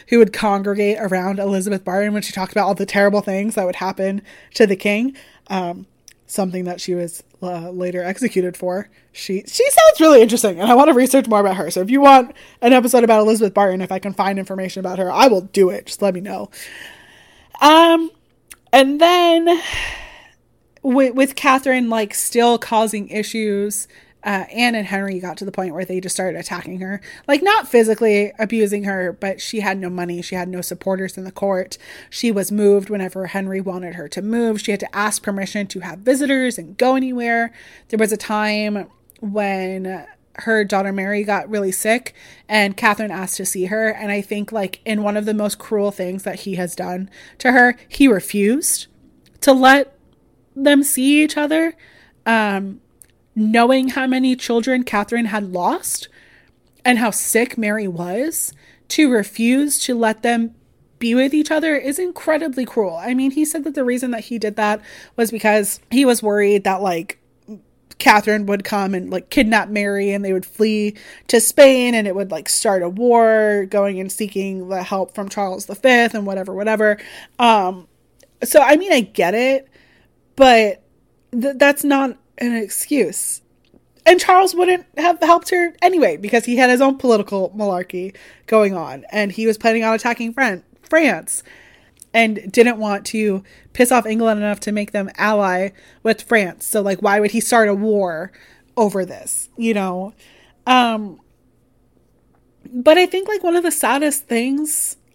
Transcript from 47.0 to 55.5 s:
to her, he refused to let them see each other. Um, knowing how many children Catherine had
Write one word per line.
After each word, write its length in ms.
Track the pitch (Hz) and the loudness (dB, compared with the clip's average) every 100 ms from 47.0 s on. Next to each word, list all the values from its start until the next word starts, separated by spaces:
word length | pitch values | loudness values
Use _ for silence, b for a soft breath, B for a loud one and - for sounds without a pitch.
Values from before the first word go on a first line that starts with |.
| 190 B B B | -10 B B B
to 140 | 254 | 2
her, 260 | 254 247 240 b | 6 6 4 b
he 200 | - 277 | 4 4
refused 800 | 190 - 208 202 277 - - - _ _ _ _ _ | 4 0 0 0 0 -2 -4 -8 _ _ _ _ _
to 120 | - | 2
let 420 | 262 262 277 - _ _ _ _ _ _ 269 | 6 6 6 2 _ _ _ _ _ _ 0
them 260 | 285 285 | 4 4
see 420 | 285 254 269 294 | 2 0 2 2
each 140 | 302 302 | 2 0
other. 380 | 294 320 330 - b b b b 220 | -2 0 -2 -6 b b b b 0
Um, 560 | 226 208 196 196 - _ _ _ _ _ 214 | 0 0 -4 -6 -12 _ _ _ _ _ -2
knowing 520 | 214 233 240 262 262 | 0 4 4 2 0
how 180 | 269 262 | -2 -2
many 260 | 254 262 | 0 0
children 480 | 254 - 233 247 254 | -2 -2 -2 0 -2
Catherine 440 | 247 311 302 233 220 | -2 -4 -2 -4 -4
had 260 | 214 190 | -4 -6